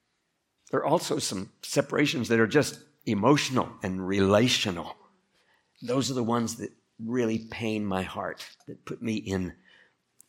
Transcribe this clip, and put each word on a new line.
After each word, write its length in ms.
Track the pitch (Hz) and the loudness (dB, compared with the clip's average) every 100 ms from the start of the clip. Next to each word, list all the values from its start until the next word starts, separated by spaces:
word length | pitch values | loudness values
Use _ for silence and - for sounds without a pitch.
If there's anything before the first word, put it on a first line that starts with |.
| _ _ _ _ _ _ _ | _ _ _ _ _ _ _
There 100 | 135 | -2
are 60 | 147 | 0
also 320 | 131 - 139 | 0 0 -4
some 320 | - 95 104 _ | -4 -6 -8 _
separations 640 | - 147 - - 143 147 110 | -4 -2 0 0 0 0 2
that 120 | 113 | 4
are 60 | 110 | 4
just 320 | 147 123 - - _ | 4 2 -2 -18 _
emotional 640 | 123 101 120 147 - 123 80 - | -2 2 6 4 4 0 -2 -4
and 240 | 98 92 92 | -6 -4 0
relational. 920 | 98 98 104 127 - 104 85 - - _ _ _ _ _ _ _ _ | 4 6 6 4 2 -2 -4 -8 -14 _ _ _ _ _ _ _ _
Those 280 | 123 135 120 | -4 -2 -2
are 40 | |
the 80 | 127 | -2
ones 340 | 113 117 113 - | 0 0 -2 -6
that 140 | 101 _ _ - | -12 _ _ -12
really 360 | 113 127 113 110 113 | -4 -2 0 -2 -6
pain 340 | - 113 107 | -8 -4 -2
my 180 | 104 95 | -2 -2
heart, 440 | 92 101 90 - - - - | -4 -6 -8 -10 -16 -20 -20
that 180 | - | -16
put 180 | - - | -14 -8
me 140 | 117 110 | -4 -4
in 360 | - 95 87 - _ _ _ _ _ _ | -2 -4 -4 -10 _ _ _ _ _ _